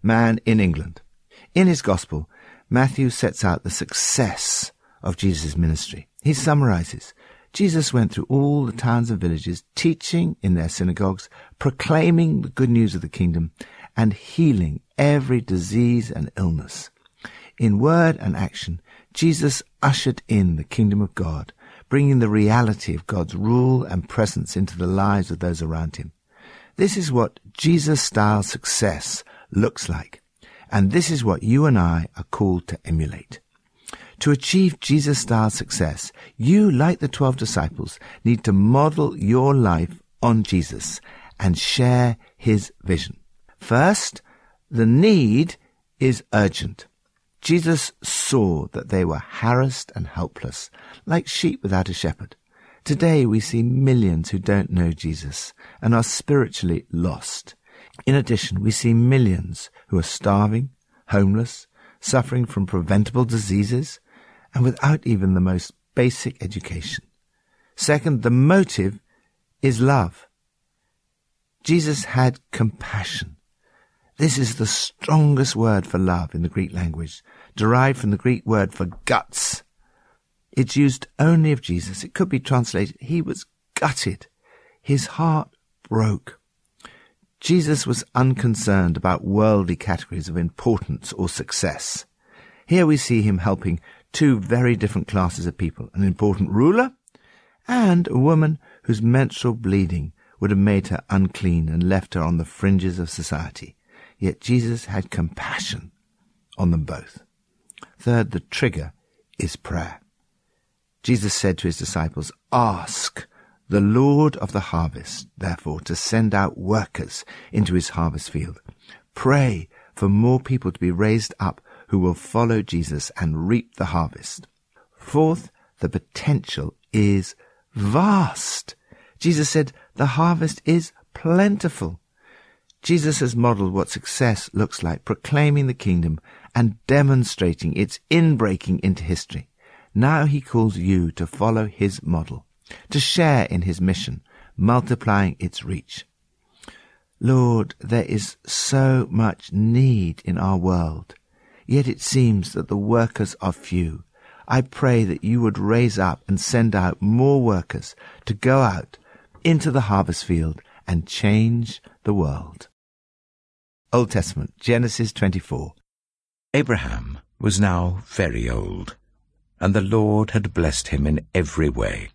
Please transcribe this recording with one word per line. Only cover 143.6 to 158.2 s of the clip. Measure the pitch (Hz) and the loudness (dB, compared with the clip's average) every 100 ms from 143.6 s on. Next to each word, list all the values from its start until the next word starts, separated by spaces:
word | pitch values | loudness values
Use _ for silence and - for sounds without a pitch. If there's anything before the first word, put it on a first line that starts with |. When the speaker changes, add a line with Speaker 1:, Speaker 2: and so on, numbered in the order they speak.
Speaker 1:
his | 87 85 | -4 0
mission, | 90 95 - 62 _ _ - - | 0 0 -4 -12 _ _ -20 -2
multiplying | 95 123 - 123 - 101 95 69 | 2 2 0 -2 0 2 0 -2
its | 90 - | -8 -8
reach. | - 87 - - - _ _ _ _ _ - - _ _ _ _ | -8 -10 -10 -18 -20 _ _ _ _ _ -20 -20 _ _ _ _
Lord, | 117 131 123 117 104 - | 2 4 4 2 0 -6
there | - 117 | -4 -2
is | - 107 101 - - | 0 -4 -4 -14 -10
so | - - 139 135 131 120 | -6 -2 2 4 2 0
much | 113 110 - - | 0 0 -2 -6
need | 98 110 117 131 117 87 82 | 0 2 4 4 2 0 -4
in | - 87 | -6 -2
our | 92 95 | 0 0
world, | 90 90 82 78 - - _ _ _ _ - | 0 0 0 -6 -14 -20 _ _ _ _ -2
yet | 135 131 | 0 0
it | - | -4
seems | - 135 123 104 90 | -2 2 4 2 0
that | - 87 | -8 -6
the | 101 | -4
workers | 101 117 113 - 104 - | 2 2 2 0 -6 -4
are | 95 | -6
few. | 87 - 90 85 80 - _ _ - - | -6 -4 -4 -2 -6 -16 _ _ -20 -2
I | 127 | -2
pray | 131 - 135 120 | -2 -2 2 2
that | 104 85 | 2 -2
you | 98 120 | 0 0
would | 113 98 | 0 0
raise | 98 113 120 104 | 0 2 2 2
up | 92 73 - | -2 -2 -2
and | 95 | -2
send | - 123 113 104 | 0 2 2 2
out | 90 87 | 0 0
more | 98 117 135 143 | 0 4 4 4
workers | 117 98 - - - - - - | 2 0 -2 -10 -10 -20 -20 -18